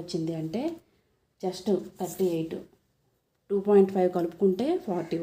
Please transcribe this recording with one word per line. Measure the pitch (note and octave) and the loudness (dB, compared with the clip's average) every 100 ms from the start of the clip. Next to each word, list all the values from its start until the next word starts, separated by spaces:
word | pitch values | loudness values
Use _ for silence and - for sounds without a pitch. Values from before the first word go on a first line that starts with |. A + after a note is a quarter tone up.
వచ్చింది | E3+ E3+ D#3+ E3 | -2 -4 -4 -4
అంటే | D#3+ G#3+ D#4 E4 _ _ _ _ _ _ | -4 -4 -6 -8 _ _ _ _ _ _
చెస్ట్ | F#3 F#3 - F#3 - - | -8 -6 -2 -2 -2 -10
థర్టీ | F3 - F#3 E3 | -8 -2 0 0
ఎయిట్, | D#3+ - - _ _ _ _ _ _ _ - | -4 -8 -14 _ _ _ _ _ _ _ -4
టూ | G3+ G3 | -2 6
పాయింట్ | G3+ F#3+ G3 | 6 6 4
ఫైవ్ | F3+ F3+ | 0 0
కలుపుకుంటే | E3+ - G3 F#3 C4+ F4+ - | -4 0 2 2 0 -2 -2
ఫార్టీ | F3 D#3+ E3 | -4 -4 -4